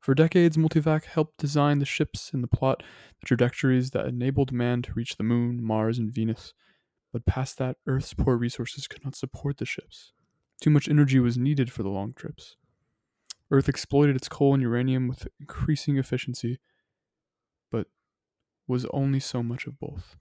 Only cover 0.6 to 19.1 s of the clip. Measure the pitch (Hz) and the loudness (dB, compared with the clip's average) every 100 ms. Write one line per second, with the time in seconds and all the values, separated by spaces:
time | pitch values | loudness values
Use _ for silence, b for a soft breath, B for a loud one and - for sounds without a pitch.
0.6 | 160 160 151 156 - - 156 _ 147 147 | 2 2 2 0 0 -2 -2 _ -2 2
1.6 | 143 143 139 - 151 - - 139 120 - | 2 2 0 -2 -4 -4 -8 -6 0 0
2.6 | 135 135 B B B B - 120 120 - | 2 -2 B B B B 0 2 2 2
3.6 | 135 127 127 - - 123 127 139 135 127 | 2 2 0 -4 -4 -2 -2 0 0 0
4.6 | 120 123 120 - 120 - 107 120 120 120 | 0 -2 -2 -6 -8 -4 0 0 0 -2
5.6 | 113 110 110 120 110 117 113 113 - _ | -2 0 0 0 -2 -2 -2 -4 -10 _
6.6 | _ _ _ _ _ 120 - - 131 - | _ _ _ _ _ -6 -4 -2 -4 -4
7.6 | 127 131 - 131 - - - 120 120 - | -6 -6 -4 -4 -4 -2 0 2 0 -4
8.6 | 117 - - - 135 - 131 - 143 139 | -10 -8 -14 -12 -12 -10 -12 -8 -8 -6
9.6 | - - - - - _ _ _ _ _ | -6 -8 -12 -20 -20 _ _ _ _ _
10.6 | - 147 - 147 143 131 120 123 131 143 | 4 4 4 4 6 6 4 2 0 0
11.6 | 123 - 98 98 98 - - - - _ | 0 -2 -4 -4 -6 -10 -14 -14 -20 _
12.6 | _ _ _ _ _ _ _ - _ 143 | _ _ _ _ _ _ _ -20 _ 2
13.6 | 135 135 - 139 147 131 - - 139 139 | 2 -4 0 4 4 2 -4 2 4 4
14.6 | 123 117 131 131 127 127 - _ 143 - | 2 0 0 0 -2 -4 -12 _ -16 -6
15.6 | - 147 - 139 131 127 - 120 120 120 | -2 0 0 0 0 -4 -6 -6 -6 -6
16.6 | _ _ _ _ _ _ _ _ _ _ | _ _ _ _ _ _ _ _ _ _
17.6 | _ 117 95 _ _ _ _ _ _ _ | _ -6 -6 _ _ _ _ _ _ _
18.6 | - 127 127 139 139 | -4 -4 -2 -2 0